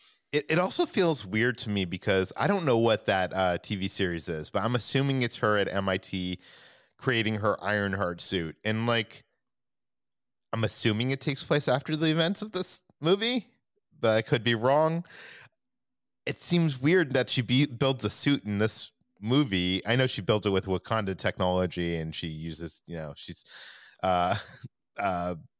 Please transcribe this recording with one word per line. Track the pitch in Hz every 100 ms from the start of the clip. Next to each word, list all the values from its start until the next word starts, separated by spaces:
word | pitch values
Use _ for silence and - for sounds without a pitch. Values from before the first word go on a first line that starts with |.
| - _ _
It, | - -
it | 160
also | 185 - 349
feels | - 175 151 95
weird | 110 120 120
to | 110
me | 101 92
because | 92 - 95 92 -
I | 143
don't | 202 156
know | 117
what | 117 110 -
that, | 95 90
uh, | 95 92 87
T | - 101
V | 95
series | - 92 85 -
is, | 80 76
but | 101
I'm | 107 123
assuming | - 135 139 135
it's | 120 -
her | 110 104
at | 98
M | 98 98
I | 92
T | - 95 90 90 - - - - _ _
creating | - 117 107 107
her | 104 98
Ironheart | 95 104 101 95 92 87
suit. | - 92 82 -
And, | 107 110 117
like, | 117 110 - - _ _ _ _ _ _ _ _ _ _ _ _
I'm | 113
assuming | 110 - 113 107 127
it | 135
takes | - 135
place | - 147 143
after | 127 - 156
the | 160
events | 156 165 202
of | 214
this | 185 180 - - _
movie, | 151 196 226 247 - _ _ _ _ _
but | 113 110
I |
could | - 127
be | 110
wrong. | 117 123 143 160 165 170 - - - - _ _ _ _ _ _ _ -
It | -
seems | - 175 160 131
weird | 135 185 151 127
that | 123
she | -
be-, | 117 131 147
builds | 117 135 127 104
a |
suit | - 143 143 104
in | 101
this | 110 - - _ _ _
movie. | 104 135 135 95 90 92 104
I | 123
know | 131
she | -
builds | 92 107 104
it |
with | 95 95
Wakanda | 92 - 110 98 90
technology, | 101 - 92 92 90 - 85 85
and | 80
she | - 85
uses, | 78 82 78 82 - -
you | 85
know, | 76 73
she's, | - 85 - - - - - -
uh, | 95 90 87 101 - - -
<laughs> | _ _ -
uh, | 101 90 87 85 - _